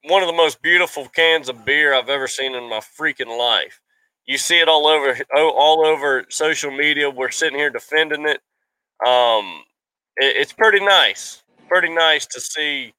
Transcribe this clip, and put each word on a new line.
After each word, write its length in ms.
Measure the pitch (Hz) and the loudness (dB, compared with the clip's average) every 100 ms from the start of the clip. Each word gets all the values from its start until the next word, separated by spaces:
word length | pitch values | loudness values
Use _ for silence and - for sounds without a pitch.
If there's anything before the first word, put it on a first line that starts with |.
one 180 | 147 190 | 2 0
of 60 | 180 | 2
the 60 | |
most 280 | 165 160 - | 2 0 0
beautiful 460 | 165 175 175 - 127 | 0 2 0 -6 -8
cans 400 | - 165 160 131 | 0 2 2 -2
of 160 | 117 | -10
beer 280 | 113 143 151 | -2 0 2
I've 160 | 135 120 | 0 0
ever 200 | 139 131 | -4 -4
seen 260 | - 135 | -6 -6
in 140 | 127 120 | -8 -8
my 100 | 110 | -10
freaking 580 | - - 156 139 117 117 | -10 -8 -6 -6 -8 -2
life. 440 | 120 107 71 - _ _ _ _ - | 0 0 -4 -14 _ _ _ _ -8
You 120 | 135 | -6
see 220 | - 170 | 0 2
it 80 | 165 | 4
all 180 | 156 151 | 4 4
over, 320 | 156 139 120 143 | 2 2 -2 -2
oh, 160 | 143 156 | 0 2
all 340 | 127 147 160 | 4 2 4
over 400 | 156 156 143 131 - | 2 0 0 -2 -4
social 420 | - 156 156 147 | -4 -2 -2 -6
media. 400 | 135 147 147 143 | -2 -2 0 -2
We're 200 | 131 127 | -2 -6
sitting 280 | - 160 139 | -2 -4 -2
here 120 | 147 | -4
defending 560 | 120 - 156 160 151 151 | -4 -4 -2 -2 -2 -4
it. 140 | 147 _ _ _ _ _ _ | -6 _ _ _ _ _ _
Um, 600 | 117 123 120 110 98 80 - _ _ _ _ - | 2 4 4 2 -2 -14 -20 _ _ _ _ -2
it, 200 | 135 127 | 0 0
it's 160 | 147 | -4
pretty 320 | - 220 202 | 2 2 4
nice, 580 | 202 190 120 95 - - _ _ _ | 4 4 2 -2 -14 -18 _ _ _
pretty 240 | 180 170 | 0 0
nice 340 | 165 165 151 - | 0 2 2 -4
to 140 | 127 | -12
see 540 | - 156 151 139 120 | -12 -6 -6 -6 -10